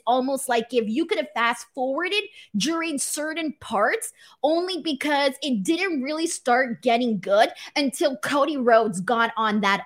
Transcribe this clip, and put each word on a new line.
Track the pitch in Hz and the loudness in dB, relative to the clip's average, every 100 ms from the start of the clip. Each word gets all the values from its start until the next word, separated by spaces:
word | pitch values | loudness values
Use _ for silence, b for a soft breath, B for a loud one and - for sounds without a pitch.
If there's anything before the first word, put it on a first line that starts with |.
| 226 | 0
almost | 254 262 269 - | 2 2 -4 0
like | 240 226 | -2 0
if | 247 214 | -2 0
you | 240 330 | -2 0
could | 359 | -2
have | 269 | -2
fast | - 233 240 - 269 | -2 -2 -2 -10 -6
forwarded | 262 285 359 415 415 B B 208 | -4 -2 -2 -2 -4 B B -4
during | 254 330 330 285 | -2 -2 -2 -4
certain | - 302 311 320 311 - | -4 -4 -4 -4 -6 -6
parts, | - 233 349 453 - b b b | -4 0 2 0 -6 b b b
only | 294 339 359 349 | 0 2 0 -4
because | 320 262 302 285 277 269 | -4 -4 0 2 0 0
it | 294 220 | -2 -2
didn't | 226 330 381 294 | 0 0 0 -2
really | 269 311 330 | -2 -2 -4
start | - 254 247 254 220 | -2 0 2 0 -2
getting | 247 233 247 202 | 0 2 2 -2
good | 185 202 294 - B 294 | 2 4 4 0 B -2
until | 269 - 302 269 | -2 0 -2 0
Cody | - 285 285 285 | -2 0 2 2
Rhodes | 240 226 220 180 | 6 6 4 -2
got | 180 233 220 220 | -2 0 0 0
on | 220 208 | 0 2
that | 202 196 | 2 0